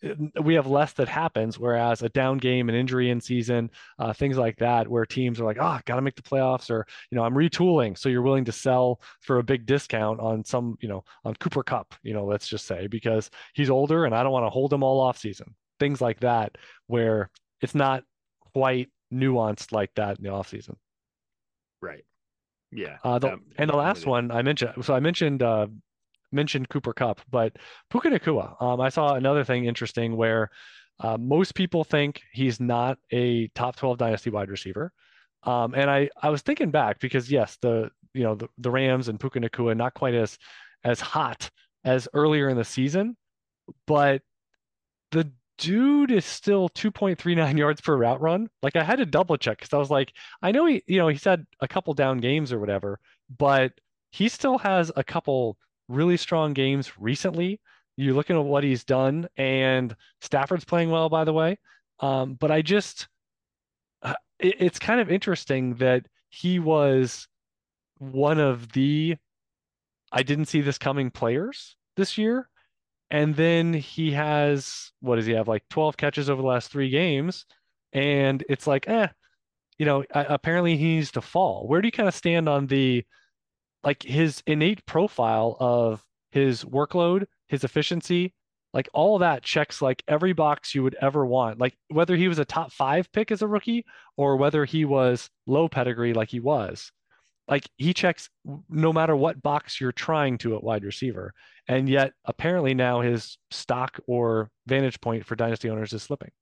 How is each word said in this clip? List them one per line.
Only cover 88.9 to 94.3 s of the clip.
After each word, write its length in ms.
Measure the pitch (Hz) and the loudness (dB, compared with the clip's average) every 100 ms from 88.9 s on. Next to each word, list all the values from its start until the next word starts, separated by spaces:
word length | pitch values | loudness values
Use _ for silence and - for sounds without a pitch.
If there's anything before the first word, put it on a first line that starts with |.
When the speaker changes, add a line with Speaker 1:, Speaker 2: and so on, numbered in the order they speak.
Speaker 1:
all 240 | - 175 214 | 2 4 4
that 240 | 175 139 | 2 0
checks, 400 | - - 147 - | -2 -2 -2 -2
like, 220 | 139 131 - | -2 -2 -2
every 260 | 151 185 | 0 2
box 400 | 170 156 147 - | 2 2 0 -2
you 100 | 143 | -2
would 100 | 131 - | -2 0
ever 260 | 139 143 131 | 0 0 0
want. 320 | 127 120 110 | 2 0 0
Like, 180 | 123 - _ | -2 -2 _
whether 260 | 156 170 | 0 2
he 140 | 175 185 | 4 2
was 100 | 165 | 2
a 60 | |
top 260 | 143 - 160 | -2 -4 -6
five 380 | - 135 151 180 | -4 0 0 0
pick 220 | - 214 | -2 -2
as 100 | 208 | -2
a 60 | 214 | -2
rookie 360 | 208 214 233 226 - - - | -2 -2 -4 -4 -18 -20 -2
or 200 | 139 | 2